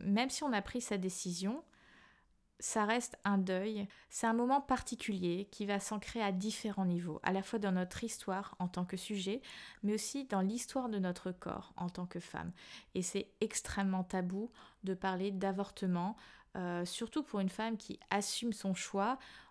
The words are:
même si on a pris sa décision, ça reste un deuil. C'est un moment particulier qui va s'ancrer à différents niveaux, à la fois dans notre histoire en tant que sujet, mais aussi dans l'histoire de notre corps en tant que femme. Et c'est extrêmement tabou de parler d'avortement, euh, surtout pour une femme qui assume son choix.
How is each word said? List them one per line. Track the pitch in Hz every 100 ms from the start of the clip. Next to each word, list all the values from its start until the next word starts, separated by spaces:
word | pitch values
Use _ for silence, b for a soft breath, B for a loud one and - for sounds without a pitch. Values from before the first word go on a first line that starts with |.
même | 196 202 262
si | -
on | 294
a | 214
pris | 196 247
sa | - 202
décision, | 185 180 185 175 190 269 - B B B B B B _ _ -
ça | - 226 208
reste | 240 240 -
un | 202 196
deuil. | 185 185 208 214 196 B B
C'est | - 226
un |
moment | 226 247 277
particulier | 277 254 - 233 - 196 180 175 202
qui | - 202
va | 202
s'ancrer | 196 214 - 233
à | 202
différents | 185 214 214 220 196 185
niveaux, | 175 175 156
à | -
la | 196
fois | 190 226
dans | 202
notre | 185 180 -
histoire | 233 - - 190 202 -
en | 180
tant | 180
que | 180 185
sujet, | - 202 190 240 B B B B
mais | 202
aussi | 214 - 277 269
dans | 196
l'histoire | 190 233 - 269 247
de | 208
notre | 185 175 185
corps | 180 - - - -
en | 180
tant | 180 180
que | 175
femme. | - - 170 180 B B B 185
Et |
c'est | 180 196 - -
extrêmement | 214 - - - 196 190
tabou | 180 185 180 190 226 B B B
de | 190 185
parler | 190 185 196
d'avortement, | 190 196 190 196 - 185 175 180 226 B B B -
euh, | 175 175
surtout | 175 - 226 311
pour | - 202
une | 190
femme | - 226 220
qui | - - -
assume | 202 202 - 233
son | 214 190
choix. | 185 - 196 208 262 B B B